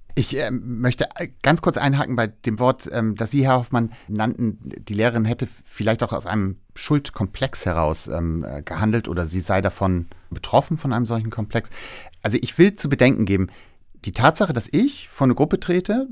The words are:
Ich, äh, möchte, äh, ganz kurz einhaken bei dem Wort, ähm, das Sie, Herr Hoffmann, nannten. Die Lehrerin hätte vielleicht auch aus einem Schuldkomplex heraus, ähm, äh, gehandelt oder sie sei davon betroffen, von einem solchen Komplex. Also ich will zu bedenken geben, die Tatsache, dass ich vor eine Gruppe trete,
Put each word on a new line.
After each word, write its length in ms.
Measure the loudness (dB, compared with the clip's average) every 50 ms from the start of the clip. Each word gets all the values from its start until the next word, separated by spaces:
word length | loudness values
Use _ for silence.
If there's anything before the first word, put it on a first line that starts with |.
| -16 -4 -2
Ich, 240 | -2 -2 -2 -2 -4
äh, 140 | -4 -4
möchte, 580 | -4 -6 -6 -6 -6 -2 0 0 0 0 -2 -4 -4
äh, 140 | -8 -10 -10 -10 -2
ganz 220 | 2 2 2 4 2
kurz 140 | 0 0 2
einhaken 380 | 2 2 2 2 0 0 0
bei 120 | 0 -2 -2
dem 320 | -4 -6 -4 -4 0 2
Wort, 280 | 2 2 2 2 -4 -6
ähm, 240 | -4 -2 0 0 0
das 160 | -2 -2 0
Sie, 120 | 2 2 4
Herr 140 | 4 4 2
Hoffmann, 340 | 2 0 0 0 0 0 -4 -10 -10 -6
nannten. 520 | -4 -2 -2 -2 0 0 -2 -2 -2 -4 -10
Die 300 | -14 -14 -12 -10 -6 -2
Lehrerin 320 | 0 0 2 2 2 2
hätte 220 | 0 0 -2 -4 -6 -8 -12 -20
vielleicht 380 | -16 -8 -2 0 2 2 2 0
auch 100 | -2 -4
aus 140 | -4 -4 -2
einem 320 | -2 0 0 -2 -4 -6 -12 -18 -16
Schuldkomplex 880 | -10 -2 0 0 0 0 -2 -4 -4 -4 -4 -2 -2 -4 -2 -2 -2 -2
heraus, 420 | -2 0 2 2 2 0 -2 -4 -4
ähm, 380 | -4 -2 -2 -2 -2 -2 -4 -6
äh, 140 | -8 -10
gehandelt 460 | -10 -8 -4 0 2 2 2 2 0 -2
oder 180 | -2 -2 -2
sie 140 | -2 -4 -4
sei 220 | -2 0 0 2
davon 460 | 2 0 0 0 0 0 2 0 -2 -4 -10 -16 -16 -14
betroffen, 480 | -12 -10 -4 0 2 2 2 2 -2 -4
von 160 | -2 -2 0
einem 140 | 0 0 0
solchen 240 | -2 -2 -2 -4
Komplex. 400 | -4 -6 -6 -2 -2 -4 -4 -4 -8 -14 -14 -16 -16 -16 -18 -20 -12 -6
Also 160 | -2 0 0 0
ich 160 | 0 0 4 6
will 160 | 6 6 4
zu 120 | 2 -2 -2
bedenken 380 | 2 4 4 4 6 4 2
geben, 240 | 2 2 2 2 0 -4 -10 -20 -20 -20 _ -20 -20 -20 -12 -10
die 60 | -6
Tatsache, 420 | 0 2 4 4 4 4 2 0 0
dass 160 | -2 -2 0
ich 380 | 2 2 2 2 0 -4 -12 -18
vor 160 | -2 2 2
eine 80 | 4 4
Gruppe 260 | 4 2 2 0 0
trete, 480 | 0 0 0 0 0 0 0 0 -2 -2